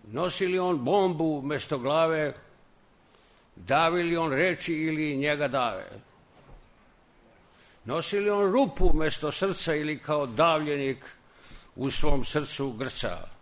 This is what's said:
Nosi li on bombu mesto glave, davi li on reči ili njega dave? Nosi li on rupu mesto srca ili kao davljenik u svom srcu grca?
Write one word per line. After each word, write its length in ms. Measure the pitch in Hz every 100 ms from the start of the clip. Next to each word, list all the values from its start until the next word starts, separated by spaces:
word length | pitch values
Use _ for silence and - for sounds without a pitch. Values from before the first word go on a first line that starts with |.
| 110
Nosi 340 | 117 175 - 190
li 120 | 185
on 260 | 180 165
bombu 580 | 123 196 190 160 160 151
mesto 360 | 135 143 - 143
glave, 560 | 123 156 165 160 147 - - _ _ _ _ _ _ _ _ _ _ -
davi 460 | 87 139 165 175
li 140 | 170 170
on 160 | 165
reči 420 | 135 180 160 -
ili 420 | 156 160 156 151 135
njega 320 | 147 147 143
dave? 400 | 131 120 95 98 95 - _ _ - - - - _ _ _ _ _ _ _ _ _ - -
Nosi 360 | - 156 160 202
li 100 | 208
on 220 | 202 202
rupu 400 | 226 262 - 180
mesto 380 | 151 156 - 151
srca 420 | - 196 175 -
ili 240 | 151 151 147
kao 280 | - 151 139
davljenik 760 | 117 165 156 151 143 135 127 - - _ - - - - -
u 140 | 135
svom 340 | - 151 143
srcu 480 | 117 151 143 - 139
grca? 460 | 110 127 - 113 87 90 -